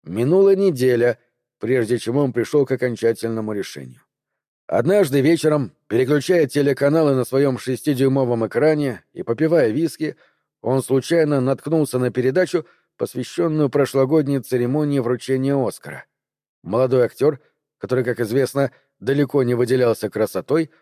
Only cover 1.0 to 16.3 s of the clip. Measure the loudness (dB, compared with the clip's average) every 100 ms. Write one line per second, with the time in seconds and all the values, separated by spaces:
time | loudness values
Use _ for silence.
1 | 2 0 _ _ _ _ -2 0 0 -2
2 | -2 0 0 -2 0 0 0 -2 -4 -2
3 | -2 -2 -4 -6 -6 -6 -8 -12 -16 -20
4 | _ _ _ _ _ _ _ -2 2 2
5 | 2 2 2 2 2 0 -2 _ _ -2
6 | 2 0 2 2 2 0 0 2 2 2
7 | 2 0 0 0 0 -2 -6 -4 -2 0
8 | 2 2 0 0 -2 2 2 2 -2 -6
9 | _ -14 -6 -2 2 2 2 0 -4 -4
10 | -8 -8 _ _ _ _ -2 -2 0 -2
11 | 2 0 2 2 0 -2 -2 0 0 0
12 | -2 0 0 0 0 -2 -6 _ _ _
13 | -8 -6 -10 -4 -2 0 0 2 0 2
14 | 2 2 2 -2 -2 -2 0 -2 -2 -2
15 | -2 -4 -2 -2 0 0 -2 -6 -14 -16
16 | -18 _ _